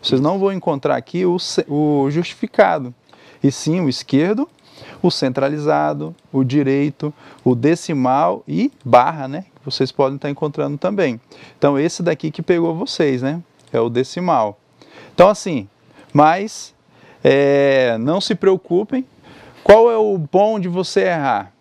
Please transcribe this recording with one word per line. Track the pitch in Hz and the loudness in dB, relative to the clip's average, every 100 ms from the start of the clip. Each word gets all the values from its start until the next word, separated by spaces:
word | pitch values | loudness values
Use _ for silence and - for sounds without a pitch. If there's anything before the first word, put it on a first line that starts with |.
Vocês | - 131 | 0 0
não | 143 196 | 0 0
vão | 196 | -2
encontrar | 190 - 143 147 131 | -2 -4 -4 -2 -2
aqui | - 170 180 | -4 -2 0
o | 175 | -2
ce-, | - - - | -2 -6 -4
o | 147 151 147 135 | -2 0 2 0
justificado. | 151 175 - 208 - 196 165 127 123 _ _ - - | -2 -6 -6 -6 2 4 4 -4 -14 _ _ -20 -2
E | - | -2
sim | 135 - 170 | 0 -4 -2
o | 160 | -2
esquerdo, | 123 - 135 170 214 302 _ _ - - - | -4 -2 0 2 -2 -4 _ _ -20 -20 -2
o | 175 | -2
centralizado, | - 135 127 135 151 147 147 151 147 156 170 _ | 0 -4 -2 -2 -2 0 0 0 -4 -10 -14 _
o | 139 | -2
direito, | 131 143 135 139 143 - 151 151 - - | 0 0 0 0 -2 -4 -10 -10 -20 -4
o | - | -2
decimal | 123 139 165 - 151 127 131 170 202 - | 2 2 0 -2 -2 0 2 0 -2 -6
e | 151 254 _ | -4 -4 _
barra, | 123 120 131 160 135 | 4 4 4 -2 -8
né? | 147 190 | -10 -14
Que | _ | _
vocês | - - 131 | -12 -4 -4
podem | - 131 139 | 0 -2 -2
tá | 147 | -8
encontrando | 143 151 143 143 147 | -6 -6 -4 -6 -4
também. | 180 202 160 117 _ - - _ | -4 -2 -2 -4 _ -20 -20 _
Então, | 143 139 | 0 2
esse | 160 - | -2 -2
daqui | 170 160 160 | -4 -4 -6
que | - | -8
pegou | 165 175 165 | 0 0 0
vocês, | 165 269 - 156 127 | -4 -8 -2 0 0
né? | 131 165 170 _ _ | -4 -6 -12 _ _
É | 127 | -2
o | 117 | -2
decimal. | 120 131 - 180 147 107 101 _ _ - - - | -2 -4 -4 0 0 0 -6 _ _ -20 -20 -20
Então, | - 180 | 4 4
assim, | 208 - 147 101 _ _ - - | 4 -4 -6 -8 _ _ -20 -4
mas, | 143 151 175 208 - - _ _ _ - - | 4 4 4 -4 -12 -20 _ _ _ -20 -2
é, | 139 135 139 139 139 135 127 113 | 2 4 4 4 4 2 2 0
não | 120 175 | -2 -2
se | - | -2
preocupem. | - 190 185 - 175 214 262 262 _ - - - - | 0 2 0 -2 -4 -2 -6 -8 _ -20 -20 -20 -8
Qual | - 208 233 | 6 6 8
é | 226 | 2
o | 220 196 | 0 0
bom | 151 185 208 220 | 0 2 2 0
de | 180 | -4
você | 175 180 - | -4 -2 0
errar? | 190 170 139 107 95 _ | 0 0 0 -2 -4 _